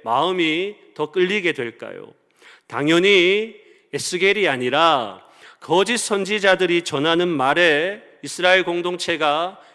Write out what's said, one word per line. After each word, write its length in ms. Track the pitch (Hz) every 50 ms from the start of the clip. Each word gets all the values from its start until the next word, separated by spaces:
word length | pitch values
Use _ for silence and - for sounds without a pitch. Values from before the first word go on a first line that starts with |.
| -
마음이 680 | 113 120 135 156 185 185 180 165 156 156 170 190 202 208 - _ _ _
더 160 | - 151 147
끌리게 420 | - 185 180 180 208 214 175 170
될까요? 600 | 147 143 123 113 - _ 117 104 - - 101 - - _ _ _ _ _ _ - - _ _
당연히 880 | - 113 123 143 156 165 170 180 202 202 185 170 185 196 208 220 226 - - _ _ _ _ _ _
에스겔이 560 | - 143 - - 185 175 185 196 202 214 190 156
아니라 720 | 135 123 127 123 127 151 165 165 151 131 113 101 92 92 - - _ _ - - - _
거짓 360 | - - 160 185 202 202 247 220
선지자들이 840 | - - 208 202 190 185 214 208 190 196 185 185 185 170 175 170
전하는 460 | 170 - 151 139 147 165 165 170 180 180
말에 720 | 165 139 127 135 147 170 180 165 147 147 165 190 208 226 - - _ _
이스라엘 420 | - 143 - - 175 180 185 190 180
공동체가 960 | 175 170 175 170 175 180 175 - 175 170 151 156 147 147 156 170 185 202 - - - _